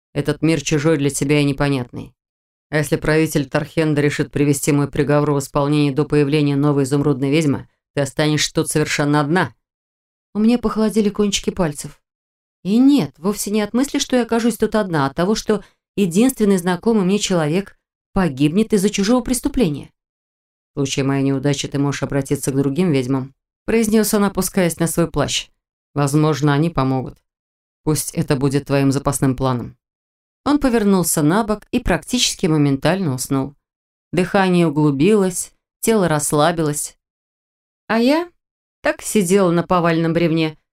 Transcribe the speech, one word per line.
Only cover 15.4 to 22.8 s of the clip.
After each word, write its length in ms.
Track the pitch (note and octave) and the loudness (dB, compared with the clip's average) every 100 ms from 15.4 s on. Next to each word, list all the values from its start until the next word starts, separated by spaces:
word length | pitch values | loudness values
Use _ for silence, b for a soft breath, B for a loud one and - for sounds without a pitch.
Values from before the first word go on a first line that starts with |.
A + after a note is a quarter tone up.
| - G#3 B B _ - | -2 -4 B B _ -2
единственный 640 | G3 E3 B3+ C4+ G#3 G3 | 0 4 2 2 2 2
знакомый 480 | F3 F3 A3+ A3+ F3+ | 0 -2 0 2 2
мне 120 | G3+ | 0
человек 600 | - F3+ D3+ E3 G3 - _ _ _ | 0 0 0 -2 -4 -14 _ _ _
погибнет 600 | - F3+ B2+ D3 E3 A3 | -2 -2 2 0 2 0
из-за 160 | G#3+ F#3+ | 2 0
чужого 320 | G#3 G3 B3+ | 0 0 0
преступления. 680 | A#3+ B3+ C#4+ C#4 G3+ C#3+ - _ _ _ _ _ _ _ _ | 0 -4 -2 0 0 -2 -12 _ _ _ _ _ _ _ _
«В 60 | - | -6
случае 260 | C3+ - C3+ | -4 -2 -2
моей 180 | C#3 | 0
неудачи 440 | C3+ C3+ C#3 C#3+ - | 0 0 -2 -2 -4
ты 120 | C#3+ | -2
можешь 240 | C#3+ C3+ | -2 -2
обратиться 480 | C3 C#3+ C3+ C3+ - | -4 -4 -2 -4 -2
к 40 | C3 | -2
другим 360 | C#3 C#3 | -2 0